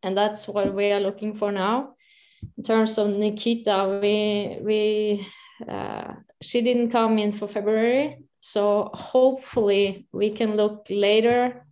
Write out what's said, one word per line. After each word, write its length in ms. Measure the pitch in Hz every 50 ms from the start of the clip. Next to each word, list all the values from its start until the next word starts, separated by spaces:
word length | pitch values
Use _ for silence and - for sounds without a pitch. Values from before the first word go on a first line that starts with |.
| -
And 140 | 185 190 196
that's 320 | 208 214 208 208 - -
what 240 | 202 202 196 202 190
we 180 | 196 202 202
are 80 | 202 202
looking 340 | 202 196 196 196 214 214 208
for 200 | 214 208 208 202
now. 420 | 196 185 202 226 254 285 - - _ _ _ - _ - _ _ _ - - _ -
In 60 | -
terms 360 | - 226 220 220 214 220 -
of 100 | 214 208
Nikita, 920 | 202 202 214 214 208 214 - 233 233 233 226 214 202 190 196 190 196 196
we, 580 | 202 208 208 214 214 214 208 208 208 - 87 -
we, 640 | - 208 214 214 214 214 214 214 214 214 208 202 202 - - - - - - _ - -
uh, 460 | - 98 - 104 53 - - - - - - _ _ _
she 200 | - - - 240
didn't 300 | 233 240 247 240 240 233
come 260 | 240 240 226 220 220 220
in 140 | 214 208
for 160 | 208 208 214 208
February. 720 | - 220 208 208 220 220 220 233 247 269 285 302 - - - _ _ _
So 520 | - - - 214 202 208 208 208 202 - -
hopefully 1120 | - - - - 254 254 262 262 262 - - - 247 220 202 202 196 202 196 190 190 - _
we 180 | - 190 202 214
can 260 | 214 214 240 214 214
look 300 | 214 208 214 214 214 - -
later 760 | 190 202 202 202 208 220 220 233 240 247 247 247 247 - - _